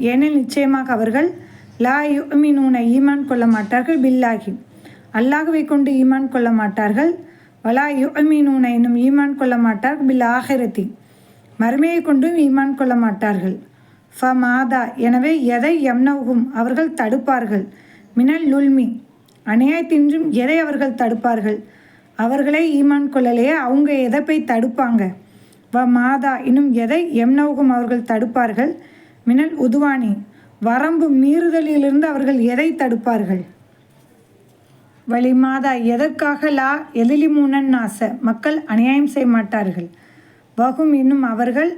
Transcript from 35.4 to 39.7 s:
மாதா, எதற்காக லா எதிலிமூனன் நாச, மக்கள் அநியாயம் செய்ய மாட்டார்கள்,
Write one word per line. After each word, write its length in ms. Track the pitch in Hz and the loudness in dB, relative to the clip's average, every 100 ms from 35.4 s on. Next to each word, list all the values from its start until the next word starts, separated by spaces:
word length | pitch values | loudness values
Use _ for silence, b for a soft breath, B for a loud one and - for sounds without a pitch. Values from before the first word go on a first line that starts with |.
மாதா, 320 | 262 262 269 254 233 | 2 0 -2 0 0
எதற்காக 560 | 240 302 311 302 285 302 | 0 -2 -2 -4 -2 -2
லா 200 | 285 262 294 302 | 0 -2 -4 -6
எதிலிமூனன் 760 | 233 233 294 311 294 285 269 269 | -2 0 2 2 2 2 0 0
நாச, 360 | 254 220 - - - | 0 -2 -4 -6 -4
மக்கள் 380 | 233 226 302 311 - | -4 -2 -2 -4 -2
அநியாயம் 460 | 220 240 285 285 | 0 2 2 0
செய்ய 140 | 277 247 | 0 2
மாட்டார்கள், 600 | 226 202 220 190 | 2 0 -4 -4